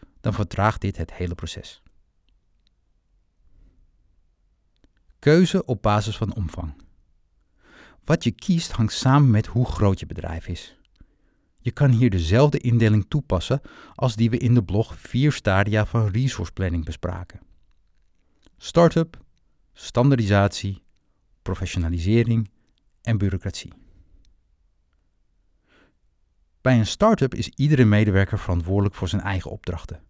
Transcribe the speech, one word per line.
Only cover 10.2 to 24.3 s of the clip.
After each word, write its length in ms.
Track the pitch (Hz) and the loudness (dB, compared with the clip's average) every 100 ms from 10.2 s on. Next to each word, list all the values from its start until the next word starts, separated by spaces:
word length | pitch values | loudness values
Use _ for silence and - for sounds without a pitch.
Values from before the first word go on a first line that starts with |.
| 85 82 - | -10 -10 -10
is. 300 | 85 - _ _ _ - _ _ _ _ _ | -12 -12 _ _ _ -20 _ _ _ _ _
Je 80 | 120 | -8
kan 200 | - 143 | 0 2
hier 180 | 117 123 | 4 4
dezelfde 480 | 92 82 110 147 - | 2 2 4 4 2
indeling 480 | 120 117 110 107 - | 0 2 4 2 0
toepassen 540 | 151 - 90 - 127 - - - - | -4 -2 -4 -2 -4 -6 -20 -20 -4
als 200 | 127 107 | -4 0
die 140 | 113 | 0
we 80 | 117 | 2
in 160 | 120 | 2
de 100 | 120 | 2
blog 340 | 85 98 - - | 2 -2 -2 -6
vier 340 | - 120 147 | -6 0 0
stadia 540 | - - 95 104 107 104 | 0 0 0 2 0 0
van 220 | 117 107 | 0 0
resource 440 | 104 131 - 90 | 0 -2 -4 -8
planning 340 | - 92 87 76 | -4 -4 -4 -6
bespraken. 540 | - 87 87 90 - _ _ _ _ _ _ _ _ _ _ _ _ | -8 -8 -8 -12 -18 _ _ _ _ _ _ _ _ _ _ _ _
Start-up, 640 | - 170 170 165 160 - - _ _ _ _ | -4 4 4 4 -2 -6 -20 _ _ _ _
standaardisatie, 1120 | - - 123 139 131 101 101 101 - 98 95 _ _ _ _ _ _ | -20 -6 2 4 4 4 4 2 0 -8 -8 _ _ _ _ _ _
professionalisering 1080 | - 92 90 95 85 85 87 117 117 117 107 _ _ _ _ _ | -8 -6 -4 -2 -2 -2 0 2 2 0 -2 _ _ _ _ _
en 160 | - 107 | -4 -2
bureaucratie. 560 | 98 92 98 - - - _ _ _ _ _ | -2 -4 -8 -12 -16 -20 _ _ _ _ _